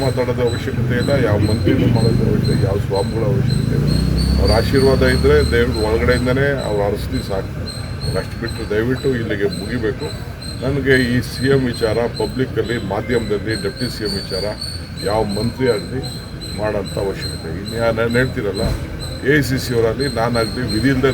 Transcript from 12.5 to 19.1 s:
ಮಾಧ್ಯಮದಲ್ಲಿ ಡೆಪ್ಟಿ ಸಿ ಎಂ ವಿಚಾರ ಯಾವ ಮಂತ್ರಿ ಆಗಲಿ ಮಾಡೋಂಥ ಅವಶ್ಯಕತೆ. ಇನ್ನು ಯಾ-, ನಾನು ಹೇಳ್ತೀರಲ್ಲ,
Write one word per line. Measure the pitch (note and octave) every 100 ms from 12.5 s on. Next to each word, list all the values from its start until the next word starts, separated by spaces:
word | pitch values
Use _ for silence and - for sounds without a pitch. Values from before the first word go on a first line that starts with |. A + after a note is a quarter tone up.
| A2+ G#2 A#2 G2
ಮಾಧ್ಯಮದಲ್ಲಿ | G2+ A2 A#2+ G#2 G2+ G2 A2 F#2+
ಡೆಪ್ಟಿ | - A#2+ -
ಸಿ | G#2
ಎಂ | G2
ವಿಚಾರ | - F#2 G#2 G#2+ - - - - -
ಯಾವ | G#2+ G#2 G2
ಮಂತ್ರಿ | A#2 A#2+ B2+ G#2
ಆಗಲಿ | F2 B2+ - - - - - -
ಮಾಡೋಂಥ | G#2+ G#2 F#2+ F#2+ G2
ಅವಶ್ಯಕತೆ. | F2 E2+ E2+ E2 E2+
ಇನ್ನು | G#2 A2
ಯಾ-, | A#2 A2+
ನಾನು | A#2 A#2+
ಹೇಳ್ತೀರಲ್ಲ, | B2+ B2+ G2+ F#2+ A#2 - - - -